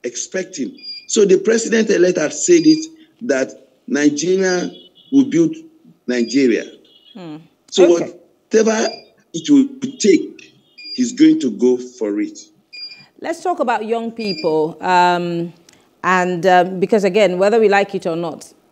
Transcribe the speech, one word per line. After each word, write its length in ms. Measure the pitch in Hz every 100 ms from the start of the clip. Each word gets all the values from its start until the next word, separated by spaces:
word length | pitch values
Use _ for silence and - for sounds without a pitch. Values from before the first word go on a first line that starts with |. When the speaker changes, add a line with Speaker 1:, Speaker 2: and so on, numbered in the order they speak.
Speaker 1:
expecting. 720 | 127 - - 196 - - 120 - - - -
So 160 | -
the 140 | 190 185
president-elect 800 | - 226 220 226 220 180 180 175
has 280 | 147 - -
said 180 | 170 156
it, 220 | 156 - - _ _
that 480 | 120 131 135 - _ _ -
Nigeria 840 | 131 147 143 165 190 190 180 147 - - _ _
will 140 | 139 131
build 300 | 160 160 - - _ _ _ -
Nigeria. 580 | 123 113 139 131 98 - - _ _ _
Speaker 2:
Hmm. 240 | 208 170 156 _ _ _
Speaker 1:
So 240 | - 175 170
Speaker 2:
Okay. 160 | 143 - _ _ _
Speaker 1:
whatever 380 | 220 220 214 - - _ _ _
it 160 | 165 151
will 200 | 143 131 - - -
take, 540 | 208 165 - - - _ _ - - -
he's 180 | 120
going 260 | - 156 156
to 120 | 135
go 260 | 101 123 123
for 420 | 123 - 107 104
it. 180 | 107 - - _ _ - - - _ _
Speaker 2:
Let's 200 | - 339
talk 180 | 370 320
about 240 | 247 220 214
young 260 | 233 233
people. 680 | 226 214 175 170 156 156 165
Um, 680 | 185 180 175 175 175 170 170 - _ _ _ _
and, 420 | 175 185 180 180 180
um, 340 | 180 180 185
because 240 | 185 220 190
again, 340 | 190 196 180
whether 200 | 196 226
we 100 | 214
like 260 | 196 196 190
it 100 | 175
or 120 | 165
not 360 | 170 - - _ _